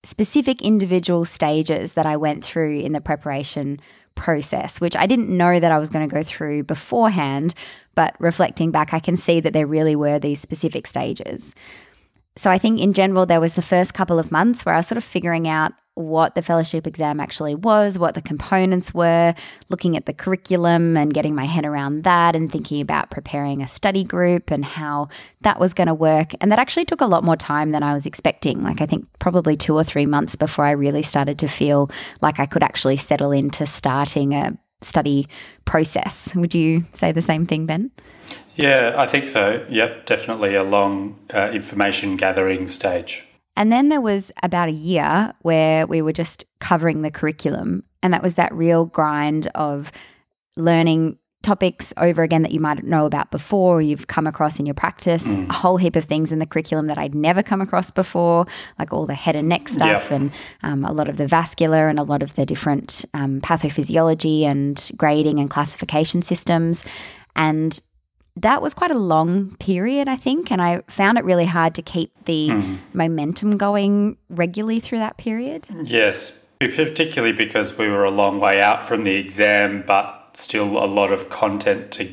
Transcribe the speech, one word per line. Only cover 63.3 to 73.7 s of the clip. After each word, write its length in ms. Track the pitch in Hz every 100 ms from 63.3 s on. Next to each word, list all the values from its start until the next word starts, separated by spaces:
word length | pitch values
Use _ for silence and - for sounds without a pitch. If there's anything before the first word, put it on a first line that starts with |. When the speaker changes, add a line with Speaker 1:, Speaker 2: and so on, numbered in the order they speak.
| 135
Speaker 1:
pathophysiology 1040 | - 165 151 147 147 165 165 160 160 156
and 480 | 147 139 139 143 - -
grading 420 | 156 151 151 151
and 100 | 143
classification 720 | 151 147 - - 151 160 175
systems. 600 | - 180 - 165 165 170 - - - - _ -
And 420 | 156 156 160 151 _ _ _ _ _ -
that 240 | 214 277
was 120 | 302
quite 180 | - 359
a 60 | 269
long 580 | 185 156 165 185 196 -
period, 500 | - 180 220 277 277
I 80 | 262
think, 340 | 254 285 349
and 100 | 185
I 200 | 175 175 -
found 280 | - 196 233
it 60 |
really 220 | 185 175
hard 280 | 170 170 165
to 60 | 160
keep 300 | 160 170 160 _
the 240 | - 160 151
Speaker 2:
Mm. 280 | 107 95 95 -
Speaker 1:
momentum 600 | 185 165 160 147 175 208
going 640 | 202 202